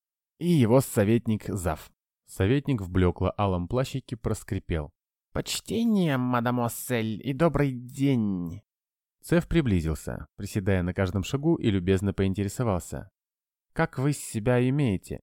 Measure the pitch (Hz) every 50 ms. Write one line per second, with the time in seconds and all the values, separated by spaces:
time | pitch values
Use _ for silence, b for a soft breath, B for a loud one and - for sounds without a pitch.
0 | _ _ _ _ _ _ _ _ 165 175 175 147 120 104 120 139 131 - - 120
1 | 101 101 117 117 - 113 110 98 - - - 104 85 87 76 - - - _ _
2 | _ _ _ _ _ _ - - 95 98 131 143 - - 135 107 95 87 90 92
3 | 92 90 85 - 92 87 - - 104 98 92 90 87 85 - 127 135 - - 135
4 | - - 123 - - 113 110 - - - 98 95 - - 90 80 73 78 - _
5 | _ _ _ _ _ _ _ - - - - - - - - 226 233 233 214 196
6 | 180 156 139 131 127 123 127 120 117 123 123 123 120 117 - - - - 127 117
7 | 110 110 110 - - 135 139 131 170 170 143 139 143 139 127 120 123 123 135 135
8 | 135 143 135 120 107 101 95 90 87 82 90 101 - _ _ _ _ _ _ _
9 | _ _ _ _ - - 156 175 - - - 170 143 120 98 87 78 80 78 -
10 | - - 60 - 78 - _ - 101 98 - 107 92 101 98 90 87 90 87 -
11 | 98 90 92 98 87 - - 139 143 165 170 - - 117 98 98 87 95 98 90
12 | 101 98 92 - 98 95 92 - 98 98 - - 127 117 95 85 - - - 69
13 | - - _ _ _ _ _ _ _ _ _ _ _ _ _ - 165 - - -
14 | 131 147 143 - - - - 113 104 123 123 123 123 127 139 147 147 117 95 85
15 | - - 69 -